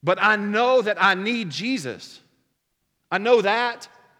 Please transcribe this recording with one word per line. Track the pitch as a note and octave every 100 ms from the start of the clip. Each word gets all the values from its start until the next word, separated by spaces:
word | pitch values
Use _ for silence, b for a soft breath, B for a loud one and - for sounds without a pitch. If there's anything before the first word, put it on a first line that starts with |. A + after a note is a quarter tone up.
But | C#3 F#3+
I | G3+ G#3+
know | G3+ G#3 B3 B3+
that | G#3+ G3+
I | F#3+
need | F#3 G3+ A#3+ G3
Jesus. | C3+ A3 C4 C#3 F#2+ - - _ _ _ _ _ _ _ _ _
I | F#3
know | G#3+ B3
that. | G3 A3 A#3+ A#3 - _ _ _